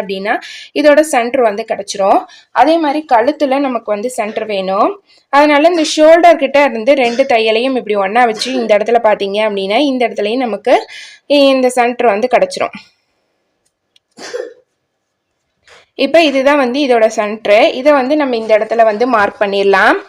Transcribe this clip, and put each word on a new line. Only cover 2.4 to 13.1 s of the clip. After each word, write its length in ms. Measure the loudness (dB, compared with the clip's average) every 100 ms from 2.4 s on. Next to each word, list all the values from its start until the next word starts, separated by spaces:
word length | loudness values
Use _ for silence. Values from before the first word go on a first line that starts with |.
| _
அதே 260 | 0 2 2
மாதிரி 280 | 0 -4 0
கழுத்துல 460 | 0 0 -2 -2 -2
நமக்கு 340 | -2 -4 -6
வந்து 180 | -6 -6
சென்டர் 360 | -6 -8 -6 -6
வேணும். 460 | -4 -4 -2 -2 -4 _ _ _
அதனால 360 | 2 4 4 2
இந்த 180 | 2 -2 2
ஷோல்டர் 460 | 4 6 6 4
கிட்ட 200 | 2 2
இருந்து 300 | 0 0 0
ரெண்டு 300 | 2 0 0
தையலையும் 540 | 0 0 0 0 -2 -4
இப்படி 140 | -4
ஒண்ணா 300 | -2 -2 0
வச்சு 280 | 0 -2 -6
இந்த 260 | -4 0 0
இடத்துல 220 | 2 0 2
பார்த்தீங்க 320 | 0 -2 -2 -2
அப்படின்னா, 320 | -2 -2 0 0
இந்த 180 | 0 -2
இடத்துலயும் 380 | -2 -4 -4 -4
நமக்கு 300 | -4 0 0 0 -14 -20 -16 -2
இந்த 440 | 2 4 2 0
சென்டர் 420 | 0 -2 0 0
வந்து 140 | 0 0 0
கிடைச்சிரும். 400 | 0 -2 -8 -8 -20 _ _